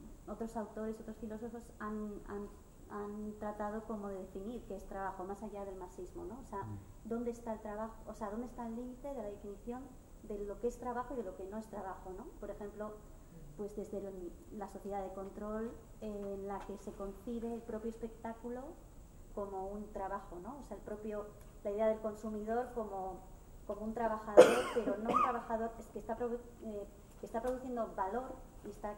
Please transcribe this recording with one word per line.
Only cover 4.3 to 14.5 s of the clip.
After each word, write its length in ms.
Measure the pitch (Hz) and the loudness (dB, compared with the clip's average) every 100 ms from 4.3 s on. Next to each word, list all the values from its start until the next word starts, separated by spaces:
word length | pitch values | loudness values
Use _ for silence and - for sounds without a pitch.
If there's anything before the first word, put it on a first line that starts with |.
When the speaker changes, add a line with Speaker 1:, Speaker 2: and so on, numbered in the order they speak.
| 196 196 240 | -4 -4 -4
Speaker 1:
qué 120 | - 190 | -4 -6
es 100 | - | -4
trabajo, 380 | 196 190 185 | -2 -2 -2
más 180 | 185 202 | -2 -4
allá 220 | 214 202 196 | -4 -4 -4
del 100 | 190 | -4
marxismo, 480 | 180 - 180 175 | -8 -8 -8 -6
¿no? 160 | 175 233 | -6 -6
O 40 | - | -4
sea, 160 | - | -4
Speaker 2:
Mm. 160 | - - - - 226 | -2 -4 -8 -10 -2
Speaker 1:
¿dónde 220 | 233 240 | 0 2
está 200 | 233 - | 0 -2
el 80 | 214 | -2
trabajo? 340 | 214 208 220 - - | -2 -2 -2 -4 -8
O 60 | |
sea, 160 | 220 214 | -4 -2
¿dónde 160 | 214 247 | 0 -2
está 200 | - 233 | -4 -4
el 100 | 226 | -2
límite 320 | 247 247 285 | -4 -4 -4
de 60 | 269 | -2
la 20 | 208 | -2
definición 540 | 202 208 196 - 247 269 - - - | -4 -6 -6 -4 -4 -6 -12 -14 -12
de 160 | 220 208 | -4 -2
lo 140 | 202 196 | -2 2
que 100 | 240 | 2
es 100 | 233 | 2
trabajo 340 | 233 240 247 | 0 0 0
y 40 | 269 | 0
de 40 | |
lo 140 | 190 185 | -2 -4
que 80 | |
no 140 | 190 214 | -4 -4
es 80 | 214 | -4
trabajo, 420 | 202 190 - 190 180 | -4 -4 -4 -6 -6
¿no? 80 | 285 - | -8 -6
Por 100 | 202 | -6
ejemplo, 440 | 202 208 208 214 214 - - - 170 - - | -4 -6 -4 -4 -4 -10 -12 -12 -12 -10 -4
pues 200 | 202 208 | -2 -2
desde 220 | 196 202 | -2 -2
el, 340 | 196 190 175 - - | -2 -4 -6 -8 -8